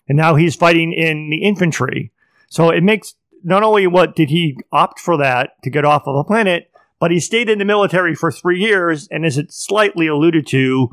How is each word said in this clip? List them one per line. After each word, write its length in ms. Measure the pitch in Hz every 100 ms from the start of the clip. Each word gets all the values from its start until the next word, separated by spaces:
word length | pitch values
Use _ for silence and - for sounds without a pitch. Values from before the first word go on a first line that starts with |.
| -
and 120 | 143
now 160 | 160
he's 200 | 151 170
fighting 380 | - 170 170 165
in 380 | 165 160 151 151
the 120 | 156
infantry. 720 | 208 190 175 - 131 - 110 _ _ _ _
So 220 | - 165
it 120 | 165
makes, 320 | 185 214 - - _ _
not 200 | 170 190
only 240 | 220 214 185
what 300 | 180 170 -
did 140 | 147
he 280 | 170 160 131 -
opt 260 | 147 185 -
for 180 | - 160
that 320 | 139 123 - _
to 80 | 135
get 140 | 143
off 220 | 147 147 139
of 100 | 139
a 80 |
planet, 460 | 147 220 196 170 - _ _ -
but 120 | 170
he 100 | 170
stayed 280 | - 226 226
in 100 | 208
the 60 |
military 500 | 202 208 185 175 170
for 180 | 143 165
three 260 | - 175 180
years, 480 | 220 196 170 156 -
and 140 | 156
as 140 | 160 131
it's 260 | 151 -
slightly 420 | - 202 208 170 160
alluded 400 | 147 165 165 135
to 400 | 131 131 131 123